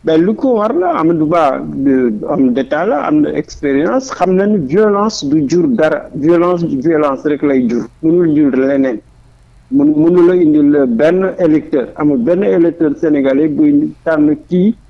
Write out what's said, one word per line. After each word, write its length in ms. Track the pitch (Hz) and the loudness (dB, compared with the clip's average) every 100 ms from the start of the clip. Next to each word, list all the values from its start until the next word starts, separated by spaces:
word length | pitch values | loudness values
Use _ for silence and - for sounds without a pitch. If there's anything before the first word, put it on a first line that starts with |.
Ben, 140 | - 160 | 0 0
lu 140 | 180 | 0
ko 220 | 214 269 233 | 0 0 0
war 140 | 214 | 0
la, 240 | 302 359 330 | -2 -2 0
Amadou 280 | 160 170 151 | 0 0 0
Ba, 360 | 170 147 131 | 2 0 -2
de, 480 | - 143 139 131 123 104 - | -8 -4 0 2 0 -2 -6
homme 240 | 143 131 | 0 0
d'État 300 | 123 131 151 | 0 -2 -4
la, 200 | 190 285 165 | -2 -2 0
am 140 | 151 | 0
na 100 | 147 | 0
expérience, 760 | 147 151 - 147 139 170 254 262 | -4 -8 -8 -2 -2 0 -2 -4
xam 240 | - 180 | -4 0
na 120 | 185 202 | 0 0
ni 100 | 214 | -2
violence 680 | 131 175 214 202 214 - | 0 0 2 0 -2 -4
du 240 | 139 156 135 | -2 -2 0
jur 200 | 175 160 | 0 0
dara, 400 | 113 156 156 - - | 0 0 -2 -8 -4
violence, 480 | 147 170 175 180 | 0 2 2 0
violence 580 | 165 139 151 156 147 135 | -2 -2 0 0 0 -2
rek 180 | 151 147 | -4 -2
lay 260 | 147 135 120 | 0 0 0
jur, 160 | 120 113 _ | -2 -6 _
mënul 320 | 160 175 170 | 0 2 2
jur 160 | 151 143 | 2 2
leneen, 480 | 127 135 139 131 107 _ _ _ _ _ - _ | 0 0 0 -2 -4 _ _ _ _ _ -20 _
mun-, 240 | 135 147 | 0 2
mënul 360 | 151 160 180 170 | 2 2 4 4
a 20 | |
indil 520 | 180 160 151 143 147 131 | 4 2 4 2 2 0
benn 420 | 117 151 185 190 170 | 2 2 2 -2 -2
électeur, 480 | 170 151 151 240 233 | 0 0 0 -4 -4
amul 240 | - 151 135 | -2 -2 0
benn 240 | 120 175 | 0 0
électeur 480 | 202 190 165 165 156 143 | 0 2 0 0 -4 -2
sénégalais 460 | 165 147 135 135 156 | -2 0 0 0 0
buy 460 | 143 151 143 151 - | 0 2 2 -2 -6
tànn 300 | - 160 151 147 - | -4 0 0 -2 -2
kii 260 | 180 202 233 | 0 0 -2